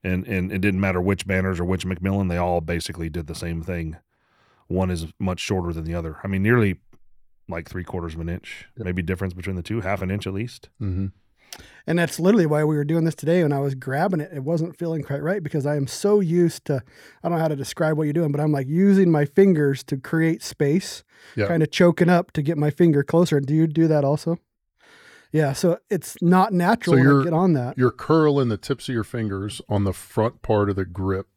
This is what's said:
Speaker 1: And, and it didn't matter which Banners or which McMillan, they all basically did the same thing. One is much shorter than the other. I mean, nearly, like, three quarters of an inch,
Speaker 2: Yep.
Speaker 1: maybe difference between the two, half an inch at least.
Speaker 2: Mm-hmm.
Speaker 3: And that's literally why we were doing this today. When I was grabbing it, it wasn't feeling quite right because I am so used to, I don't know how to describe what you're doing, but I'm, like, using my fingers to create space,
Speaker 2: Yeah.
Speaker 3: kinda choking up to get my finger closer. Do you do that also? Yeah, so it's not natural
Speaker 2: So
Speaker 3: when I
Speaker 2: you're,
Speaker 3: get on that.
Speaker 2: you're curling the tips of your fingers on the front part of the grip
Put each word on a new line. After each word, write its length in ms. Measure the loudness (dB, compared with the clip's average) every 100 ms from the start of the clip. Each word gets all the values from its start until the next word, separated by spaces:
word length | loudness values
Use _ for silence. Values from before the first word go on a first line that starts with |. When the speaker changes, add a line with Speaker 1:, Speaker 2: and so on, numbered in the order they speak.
Speaker 1:
And, 220 | -2 -4 -2
and 260 | -4 -2
it 80 | 0
didn't 200 | 0 0
matter 200 | 0 0
which 260 | 0 -2 0
Banners 320 | -2 0 -2
or 60 |
which 200 | -2 -2
McMillan, 440 | -4 -4 -2 -2 -2
they 80 | -2
all 240 | 0 -2
basically 480 | -2 -6 -6 -8 -8
did 180 | -8 -10
the 80 |
same 280 | -10 -8 -8
thing. 340 | -6 -8 -8 -12 _ _ _ _ _ _ _
One 220 | -2 0
is 160 | -2 -6 -6
much 220 | -6 -4
shorter 320 | -4 -2 -2
than 120 | -6
the 100 | -6
other. 240 | -6 -8 -10
I 60 | -4
mean, 140 | 0
nearly, 360 | 4 4 4 0 _ -20 -20 -20 _ _ -12
like, 200 | -12 -10
three 160 | -12
quarters 300 | -8 -8 -8
of 60 | -8
an 80 | -8
inch, 380 | -8 -10 -20 -20 -10
Speaker 2:
Yep. 80 |
Speaker 1:
maybe 180 | -6 -4
difference 320 | -2 -4 -4
between 220 | -8 -8 -8
the 60 |
two, 180 | -6 -6
half 200 | -4 -4
an 80 | -4
inch 160 | -4 -6
at 80 |
least. 340 | -8 -8 -12 -20 _
Speaker 2:
Mm-hmm. 260 | -6 -4 -6 _ _ _ _ -20 -20 -18 -2
Speaker 3:
And 120 | 0
that's 220 | 0 0
literally 240 | 4 4 4
why 160 | 2
we 120 | 2 0
were 80 |
doing 200 | 0 0
this 100 | 0
today. 280 | -2 0 2
When 100 | 2
I 60 | 0
was 140 | -2
grabbing 460 | -6 -6 -2 0 -2
it, 100 | -4
it 100 | -8
wasn't 320 | -4 -2 -4 -6
feeling 240 | -6 -6
quite 200 | -6 -4
right 200 | -2 -4
because 220 | -4 -4
I 120 | -2 -2
am 100 | -4
so 340 | -2 2 2
used 460 | 2 2 2 0 -4
to, 160 | -4 -4 -20 -20 _
I 40 | -4
don't 100 | 0
know 40 |
how 60 | 0
to 80 | -2
describe 400 | -6 -2 0 0
what 80 |
you're 80 | 0
doing, 180 | 0 0
but 100 | 0
I'm, 120 | 0
like, 160 | 0 0
using 420 | 2 6 6 6
my 140 | 4
fingers 580 | 2 4 6 6 2 0
to 120 | -4 -8
create 460 | -4 0 0 -2
space, 600 | -8 -2 2 2 -2 -14 _ _ -12
Speaker 2:
Yeah. 140 | -4 -2
Speaker 3:
kinda 180 | 0 0
choking 440 | 4 4 6 4
up 200 | 4 2
to 100 | -4
get 160 | -2 0
my 100 | -2
finger 320 | 4 4 4
closer. 380 | 4 2 4 2
Do 140 | 2
you 120 | 2 2
do 220 | 4 4
that 160 | 4
also? 340 | 2 0 -2 -6 _ _ _ _ _ -20 -20 -20 _
Yeah, 200 | 0 0
so 240 | 0 0 0 _
it's 260 | -6 -6 -2
not 300 | 2 4 4
natural 400 | 2 2 0 2
Speaker 2:
So 40 | 4
Speaker 3:
when 80 | 6
I 40 |
Speaker 2:
you're, 140 | 4
Speaker 3:
get 80 | 2
on 180 | 0 2
that. 220 | 2 -2 0
Speaker 2:
you're 120 | 0
curling 580 | 0 0 4 4 2 0
the 80 | -2
tips 320 | -4 -8 -4
of 60 |
your 100 | -6
fingers 560 | -4 -6 -4 -4 -8 -10 -4
on 160 | -2
the 80 | 0
front 480 | -4 -6 -2 -2 -2
part 280 | -2 0 2
of 60 | 0
the 100 | -4
grip 420 | -4 -4 -4 -6